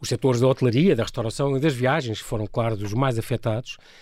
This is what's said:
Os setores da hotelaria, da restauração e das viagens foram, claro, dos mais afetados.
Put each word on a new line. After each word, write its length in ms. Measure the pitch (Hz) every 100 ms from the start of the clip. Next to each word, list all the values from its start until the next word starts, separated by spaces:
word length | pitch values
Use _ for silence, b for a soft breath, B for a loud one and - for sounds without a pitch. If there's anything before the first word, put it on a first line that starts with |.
Os 80 | 135
setores 320 | 120 135 120
da 60 | 131
hotelaria, 480 | 127 127 113 185
da 80 | 127
restauração 540 | 110 - 113 - 139 135
e 40 |
das 140 | 156
viagens 460 | 123 127 156 123 107
foram, 260 | - 117 107
claro, 300 | - 117 107
dos 160 | 101
mais 260 | 110 139 113
afetados. 580 | - 117 117 110 - - b b